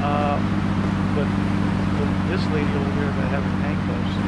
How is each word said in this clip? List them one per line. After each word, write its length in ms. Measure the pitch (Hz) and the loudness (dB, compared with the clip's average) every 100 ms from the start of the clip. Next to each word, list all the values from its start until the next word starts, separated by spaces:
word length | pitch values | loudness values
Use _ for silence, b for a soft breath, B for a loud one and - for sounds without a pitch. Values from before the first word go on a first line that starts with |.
Uh, 320 | 147 143 147 143 151 - - - - - - - | 0 0 2 0 0 0 0 0 0 0 0 0
but 80 | 143 - - - - - - - | 0 0 0 0 0 0 0 0
the, 100 | - - - | 0 0 0
this 160 | - - | 0 0
lady 160 | 151 143 143 | 0 0 0
over 160 | 98 98 | 0 0
there 80 | - | 0
that 220 | - 95 | 0 0
has 80 | - | 0
the 160 | 95 - | 0 0
handcuffs 500 | 95 95 - 95 - - | 0 0 -2 -2 -2 0